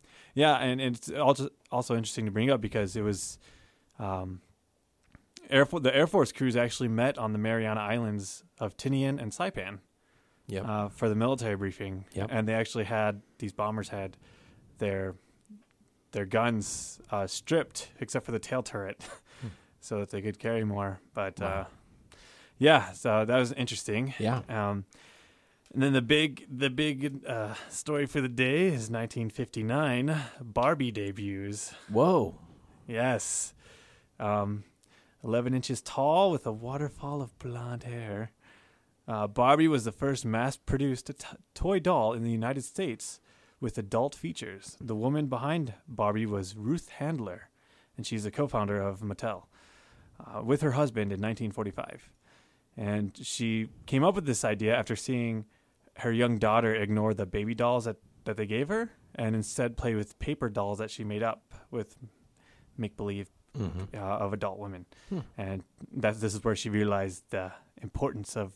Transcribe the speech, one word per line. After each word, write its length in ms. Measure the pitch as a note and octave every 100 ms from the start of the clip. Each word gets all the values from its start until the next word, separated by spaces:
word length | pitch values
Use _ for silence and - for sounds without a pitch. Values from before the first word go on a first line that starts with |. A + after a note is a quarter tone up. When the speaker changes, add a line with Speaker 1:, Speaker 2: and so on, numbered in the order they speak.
| _ - -
Speaker 1:
yeah, 220 | C3+ D3+ C3+
and, 240 | C3 B2+
and 160 | C3 A#2
it's 140 | -
also, 380 | C#3+ C3+ C3+ C#3 - -
also 240 | B2 B2
interesting 300 | A#2 A2 -
to 80 | G#2+
bring 180 | G#2+ B2+
up 100 | B2+
because 360 | G#2 A2 G2 A2
it 60 |
was, 360 | G#2 F#2+ - - - - - _ _ -
um, 400 | G2+ F#2+ F#2 F#2 - _ _ _ _ _ _ - _ - -
Air 160 | C3+
Fo-, 140 | C#3 E3+
the 160 | B2+
Air 140 | C3+ D#3+
Force 240 | G3 C3
crews 240 | - C3 A#2+
actually 320 | A#2+ - B2
met 300 | A2+ C3 C#3
on 140 | A2
the 60 | G#2+
Mariana 420 | A2 A2+ A2 G#2+
Islands 640 | G#2 A#2+ A2+ G#2 F#2+ - - -
of 180 | G2+ -
Tinian 460 | C3 C3+ C3+ C#3+
and 80 | A2
Saipan, 480 | - F#3+ A#2 F#2+ G2 - _ _ _ _ _ -
Speaker 2:
Yep. 160 | F#2+ G#2+
Speaker 1:
uh, 220 | G#2+ G#2
for 200 | - A2+
the 60 |
military 400 | G#2+ A#2+ C3 A2+
briefing. 520 | G2 G2 - G2 F#2+ G2
Speaker 2:
Yep. 160 | F#2+ G#2+
Speaker 1:
And 160 | A2+ G#2+
they 60 |
actually 300 | A2 A2+ A#2
had, 380 | G#2 A2 G#2+ G2+ - -
these 140 | G#2
bombers 380 | - G#2+ G#2+ G2
had 260 | G2+ F#2+ - - - - - - -
their, 360 | G#2 G2 F#2+ F#2 _ _ - - _ _ _ _ _
their 140 | A2 F#2+
guns, 760 | A2+ A#2+ A2 F#2 - - - -
uh, 160 | G#2 F#2+
stripped 600 | - - D#3+ - - - -
except 260 | A2+ B2+ -
for 60 |
the 80 | A2+
tail 240 | - B2+
turret 420 | - G#2 F#2+ - -
<laughs> 40 | - _ -
Speaker 2:
Hmm. 80 | A#2 - _ _
Speaker 1:
so 220 | - G#2+
that 100 | G2+
they 100 | G2+
could 200 | G#2 G2+
carry 240 | A#2 A#2
more. 360 | G#2+ G2+ G2 F#2+ -
But, 240 | - F#2+ -
Speaker 2:
Wow. 80 | G2
Speaker 1:
uh, 180 | G2 F#2+ - - - - - - - - -
yeah, 320 | C#3+ D3 G#2
so 320 | - B2 G#2+
that 140 | A2 B2+
was 140 | B2
interesting. 640 | C#3 B2 G#2+ - G#2+ C3+ -
Speaker 2:
Yeah. 240 | G#2+ B2 -
Speaker 1:
Um, 360 | A2 G2+ G2+ G2 - - - - _ _ _ -
and 100 | C3
then 100 | C#3
the 100 | C3+
big, 440 | A#2 D3+ D#3 C3 -
the 200 | B2+ C#3
big, 540 | B2+ D3+ C3+ C#3+ C3+
uh, 300 | - A#2 G#2+ - -
story 380 | - - C#3+ C3+
for 140 | D3+
the 80 | B2+
day 380 | A#2+ B2+ D3+ F#3+
is 220 | C3+ G#2+
nineteen 380 | A#2 A#2 B2 A2+
fifty-nine, 840 | - B2 A2+ A2 C3+ D3+ B2 C#3+ D#3 B2 -
Barbie 500 | A#2 A#2 C3 D#3 B2
debuts. 840 | G#2+ G2+ G2+ G2+ G2 G2+ G2+ - - -
Speaker 2:
Whoa. 500 | A2 E3 F3 F#2+ - - - - - -
Speaker 1:
Yes. 640 | A2+ B2+ A2+ - - - - - - - - _ -
Um, 460 | G#2+ G#2 G2+ G#2 - _ _ _ _ _
eleven 320 | A2+ A#2 B2
inches 280 | C3 - A#2+
tall 480 | - - C#3+ E3+ G3
with 140 | D#3 A#2+
a 60 |
waterfall 720 | A2 A#2+ C#3 D3 - C#3+ C#3+
of 160 | A#2+ -
blonde 460 | B2 A#2+ A#2+ A#2+
hair. 480 | A#2+ A#2+ A2 G2+ A2+ _ - - _ _ _ _ -
Uh, 200 | A2 G#2
Barbie 400 | G#2+ B2 D3 D#3+
was 160 | C#3
the 80 | A2
first 320 | - C#3 C3+
mass-produced 840 | A#2 A2+ C3 - - C#3 C#3 B2+ -
t-, 300 | - - - _
toy 240 | - E3 G3
doll 340 | E3+ D#3 A2
in 100 | A#2
the 80 | A#2
United 320 | A2+ A#2 C3+
States 560 | - - F3 A2 - - _ _ _ -
with 180 | A#2+ A#2+
adult 360 | G2+ A2+ C#3 -
features. 600 | E3 D#3+ G#2+ F#2+ - -
The 160 | A#2+ G#2+
woman 300 | B2 D3+ C#3+
behind 480 | B2 C#3 E3+ B2+ G2+ -
Barbie 400 | A#2+ G#2 G#2+ A2
was 300 | G2+ F#2 G#2+
Ruth 320 | G#2+ E3 -
Handler, 600 | - D3 D#3+ G2+ F2 - _ _ _ _ -
and 100 | A#2+
she's 200 | A2 G#2
a 40 |
co-founder 500 | - C#3+ A#2 G2+ G2+
of 200 | G2 G2
Mattel, 440 | G#2+ G2 A2+ F#2 - _ - - - - - -
uh, 240 | - A2+
with 200 | A2+ C#3+
her 100 | D3+
husband 400 | B2+ D3 A2 G#2
in 80 | G2
nineteen 320 | G#2+ A2 A2
forty-five. 580 | A2+ G#2 - - - - _ _ - _ _ _
And 380 | - G#2 G#2 G2+ -
she 460 | - - A2+ A2 A2 - -
came 180 | C3+
up 100 | E3+
with 100 | G3
this 200 | D3 A2+
idea 300 | A#2 G#2 A2
after 200 | A#2+ A2 A2
seeing 480 | - B2 A#2 A2 G#2+ _ _ _ _ -
her 160 | A#2+
young 260 | A2+ A#2+ A2+
daughter 340 | G#2+ A2+ A2+
ignore 400 | A2 G#2 G#2+ A2
the 140 | G#2+ F#2+
baby 260 | G#2 G#2+
dolls 340 | A#2 A#2+ B2 A2+
that, 100 | G2+ - _
that 140 | - G#2+
they 100 | G#2
gave 220 | A2 C#3+
her 240 | A3 A#3 - _ -
and 180 | A2
instead 420 | A2 G#2 - A#2+ A#2
play 200 | B2 A2
with 200 | G#2 -
paper 280 | - D3+ A#2+
dolls 300 | G#2 G2+ G#2
that 140 | A2
she 100 | -
made 220 | G#2+ G#2
up 280 | A2+ A2 _ - -
with 240 | A#2+ G#2+ - A#2 _ _ _ _ _ _ -
make-believe, 540 | G#2+ - G#2 G2+ F#2+ _ _ C3
Speaker 2:
Mm-hmm. 380 | F#2 E2+ G2 G#2+
Speaker 1:
uh, 20 |
of 340 | G2 G2+ G2
adult 280 | G2+ G2+ G2
women. 260 | G2+ F#2 F2+ - -
Speaker 2:
Hmm. 120 | F#3 A#2+ -
Speaker 1:
And 280 | F#2+ F#2+ - - -
that, 280 | - G#2+ A2
this 140 | G#2+
is 100 | G#2
where 100 | A2+
she 160 | G#2 A2
realized 540 | G#2 G#2 G2 G2 F2+ -
the 200 | G2 F#2 - - -
importance 540 | - - C3+ G#2+ G2+ A2+
of 160 | G2